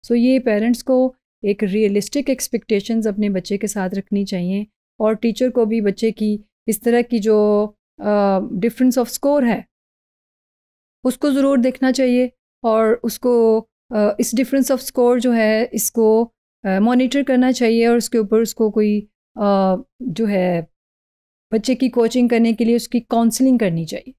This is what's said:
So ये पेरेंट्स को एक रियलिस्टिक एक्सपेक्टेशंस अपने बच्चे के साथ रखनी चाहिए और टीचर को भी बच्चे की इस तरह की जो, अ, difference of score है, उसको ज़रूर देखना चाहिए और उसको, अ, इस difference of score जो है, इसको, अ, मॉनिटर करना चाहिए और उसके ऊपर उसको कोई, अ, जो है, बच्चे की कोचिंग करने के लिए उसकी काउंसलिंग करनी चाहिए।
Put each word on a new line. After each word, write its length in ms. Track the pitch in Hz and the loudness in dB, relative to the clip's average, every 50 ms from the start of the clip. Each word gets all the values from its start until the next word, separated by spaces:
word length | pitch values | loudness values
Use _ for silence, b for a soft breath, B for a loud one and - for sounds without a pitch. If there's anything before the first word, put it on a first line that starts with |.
| _ | _
So 100 | - 233 | -2 0
ये 240 | 240 233 254 262 262 | 2 2 2 2 2
पेरेंट्स 420 | 254 240 214 208 214 233 247 - | 0 0 0 0 0 0 -2 -2
को 340 | - - 262 254 254 262 - _ _ _ _ _ - | -2 0 0 2 2 0 -4 _ _ _ _ _ -4
एक 180 | 196 202 202 214 | -4 -2 -2 -2
रियलिस्टिक 680 | 190 185 214 220 202 202 202 196 - - 285 277 - | -2 0 0 0 0 0 -2 -4 -2 -6 -4 -2 -2
एक्सपेक्टेशंस 760 | 262 254 - - - 220 - _ 220 202 202 - 226 226 214 | -4 -4 -4 -6 -6 -8 -4 _ -2 -2 -2 -2 -4 -2 -2
अपने 220 | 220 202 208 208 208 | -2 -2 -2 -2 -2
बच्चे 280 | 196 185 180 - 202 | -2 -4 -4 -4 -6
के 100 | 196 - | -4 -4
साथ 220 | 202 - 214 190 185 | -6 -4 -4 -6 -4
रखनी 360 | 190 196 196 _ - 202 202 | -4 -6 -6 _ -4 -4 -4
चाहिए 420 | 190 202 180 175 180 190 202 214 214 _ _ _ _ _ _ | -4 -4 -6 -4 -4 -4 -6 -6 _ _ _ _ _ _ _
और 160 | 202 220 220 | -2 -2 -2
टीचर 340 | 214 - 233 220 - 254 254 | 0 -2 -4 -2 0 -2 0
को 160 | 254 247 226 | 0 0 0
भी 160 | 214 226 226 | 0 0 0
बच्चे 300 | 208 202 196 - 226 226 | 0 -2 -2 0 -2 -4
की 280 | 220 - 214 214 208 208 - _ _ _ _ | -2 -2 -2 -2 -2 -4 -8 _ _ _ _
इस 160 | - 214 - - | -6 -6 -2 0
तरह 180 | 240 233 240 | 0 0 0
की 180 | 240 240 247 226 | 0 0 -2 -2
जो, 460 | 196 220 214 214 208 208 208 208 208 214 _ _ _ _ _ - | 0 2 2 4 4 2 2 0 0 -2 _ _ _ _ _ -8
अ, 400 | 202 208 208 208 202 202 196 190 | -4 0 0 2 2 2 0 0
difference 580 | 196 - - 185 185 233 233 - 254 254 247 | -2 -4 -6 -2 -2 -2 0 2 2 2 2
of 220 | 262 240 233 - - | 2 -2 -2 -6 -4
score 280 | - 277 285 294 262 | 0 0 2 2 2
है, 180 | 233 208 - - _ _ _ _ _ _ _ _ _ _ _ _ _ _ _ _ _ _ _ _ _ _ _ _ _ _ _ _ | 0 0 -2 -6 _ _ _ _ _ _ _ _ _ _ _ _ _ _ _ _ _ _ _ _ _ _ _ _ _ _ _ _
उसको 280 | 254 247 - - 294 | -4 -2 0 -2 0
ज़रूर 260 | 269 277 269 277 277 | 0 2 2 2 2
देखना 340 | 262 233 262 254 - 262 262 | 2 2 0 0 0 0 0
चाहिए 400 | 254 269 262 254 247 247 254 240 _ _ _ _ _ _ - | 2 2 0 2 2 2 0 -2 _ _ _ _ _ _ -2
और 380 | 233 220 220 226 220 233 - - | 0 2 2 2 2 0 -2 -2
उसको, 560 | 233 - - - 247 247 233 226 226 220 220 226 _ _ _ _ _ | -8 -8 -2 -2 0 2 4 4 4 2 0 -2 _ _ _ _ _
अ, 240 | 247 214 208 208 - - | -2 0 0 0 0 -2
इस 160 | - - - | -4 -2 0
difference 420 | 220 269 262 269 277 254 - 269 | -2 -2 0 0 0 2 0 0
of 80 | 247 254 | -2 -4
score 320 | - _ - 240 240 247 247 | -6 _ 0 2 2 2 2
जो 120 | 226 254 | 2 0
है, 380 | 233 226 220 214 220 220 240 - - | 2 2 2 2 2 0 -2 -2 -4
इसको, 600 | 220 - - _ 233 220 214 220 220 233 226 _ _ _ _ _ _ - | -6 -6 -4 _ 2 2 4 4 2 0 -2 _ _ _ _ _ _ -4
अ, 140 | 196 190 196 | -2 0 2
मॉनिटर 440 | 208 233 247 247 262 247 247 285 277 | 2 2 2 2 0 0 0 -2 0
करना 280 | 277 262 247 254 254 | 2 2 2 2 2
चाहिए 360 | 254 254 247 226 226 226 233 | 2 2 0 2 2 2 2
और 100 | 233 233 | 2 2
उसके 200 | 240 220 - - | 2 0 0 -2
ऊपर 240 | 233 220 202 220 220 | -2 0 2 2 0
उसको 280 | 233 214 - - 226 214 | 0 0 -2 -2 -2 0
कोई, 400 | 208 220 214 208 208 208 208 _ _ _ _ _ _ | 2 0 0 2 0 -2 -4 _ _ _ _ _ _
अ, 380 | 220 208 202 202 196 190 190 185 196 269 _ _ _ | -4 0 0 2 2 2 2 0 -2 -4 _ _ _
जो 240 | 254 262 165 214 226 | -10 -8 -4 -2 -2
है, 420 | 208 202 185 185 185 175 170 165 _ _ _ _ _ _ _ _ _ _ _ _ _ _ _ _ _ - | 0 0 0 0 0 -2 -2 -4 _ _ _ _ _ _ _ _ _ _ _ _ _ _ _ _ _ -4
बच्चे 220 | 220 208 - 262 | -4 0 -2 -2
की 140 | 247 262 247 | 0 0 -2
कोचिंग 400 | - 240 226 226 240 254 247 233 | 0 0 0 0 2 0 2 2
करने 240 | 240 226 226 233 226 | 2 2 2 2 2
के 120 | - 233 | 0 2
लिए 100 | 226 233 | 2 2
उसकी 240 | 240 233 - - 240 | 0 0 -2 -4 -4
काउंसलिंग 600 | 233 _ - 226 233 226 226 - 262 262 254 233 | -2 _ 0 2 2 2 2 2 2 2 2 2
करनी 260 | 226 185 165 165 165 | 2 0 -2 -4 -6
चाहिए। 280 | 160 180 - - 262 262 | -8 -10 -12 -14 -16 -20